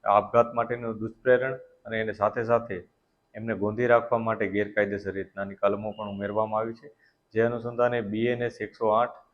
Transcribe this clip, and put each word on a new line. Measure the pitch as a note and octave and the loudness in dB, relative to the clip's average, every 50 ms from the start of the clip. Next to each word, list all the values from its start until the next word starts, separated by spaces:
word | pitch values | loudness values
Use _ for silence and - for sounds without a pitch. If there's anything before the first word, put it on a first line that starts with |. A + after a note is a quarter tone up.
| - | 2
આપઘાત | G#2 G2+ G#2 G#2 - - A#2 A#2 A#2 - | 6 4 4 4 4 4 4 4 4 2
માટેનું | A#2 A2+ A2+ A#2+ A#2+ A#2+ A2+ A2 G#2 | -2 -2 -2 -4 -6 -4 -6 -6 -6
દુષ્પ્રેરણ | A2 A2 A2 _ _ B2+ B2+ B2 B2+ C3 C3 | -6 -8 -8 _ _ 4 4 4 4 -2 -6
અને | - - - _ _ _ A#2 A2+ A2 | -8 -12 -20 _ _ _ -6 -4 -4
એને | A2 A2 | -2 -4
સાથે | G2+ - G2+ G#2+ - B2 | -2 0 0 0 0 0
સાથે | A2+ A2+ A#2+ A2+ A#2 - G2 F2+ - _ _ _ _ _ _ _ _ _ _ | 2 2 2 2 2 -2 -8 -10 -10 _ _ _ _ _ _ _ _ _ _
એમને | A2 A2 A2+ A2 | -8 -4 -4 -2
ગોંધી | - G2+ G#2 G#2+ A#2 B2 | -2 -2 -2 0 0 4
રાખવા | A#2+ A#2 A#2 A2+ - B2 A2+ | 6 6 4 6 2 -2 0
માટે | A2+ A2+ A2+ G#2+ A2 F#2+ | 0 -2 0 0 -2 0
ગેરકાયદેસર | F#2+ G2+ G#2 G2+ - G#2+ G#2 G2+ G2+ G2 G2+ G2 | 0 0 -2 0 0 0 0 0 0 -4 -6 -6
રીતનાની | F#2 G2 F#2+ - _ G2 G2 G2 G2 | -6 -6 -8 -8 _ -8 -8 -8 -4
કલમો | _ G2+ G2+ G2+ G2+ G#2+ G#2+ | _ 0 0 2 0 -4 -8
પણ | G2+ G#2 G#2+ G#2 | -8 -8 -8 -8
ઉમેરવામાં | G2+ G2 G2+ G2+ G2+ G#2+ A2 A2 G#2+ G#2+ | -6 -6 -6 -2 0 -2 -2 0 -2 -2
આવી | A2+ A2+ A2+ | -2 -4 -8
છે. | - - - _ _ _ _ _ _ _ _ | -10 -16 -20 _ _ _ _ _ _ _ _
જે | - A2 | 0 0
અનુસંધાને | A2+ A#2 A#2+ A#2+ A#2 A#2+ A#2+ A#2 A#2+ A#2+ A#2+ A#2+ | 0 0 0 -4 -6 -6 0 0 0 2 2 0
બી | A2 G2 G#2 A2 A2+ | -2 -2 -2 0 0
એન | A#2+ A#2+ A#2+ | 0 0 0
એસ | A#2+ A#2 A#2 - | -4 -6 -4 -8
એકસો | G#2+ G#2 - - A#2 A2 | -12 -12 -6 -2 0 2
આઠ | G#2+ A2+ A#2+ B2 - - _ _ | 4 2 2 0 -4 -16 _ _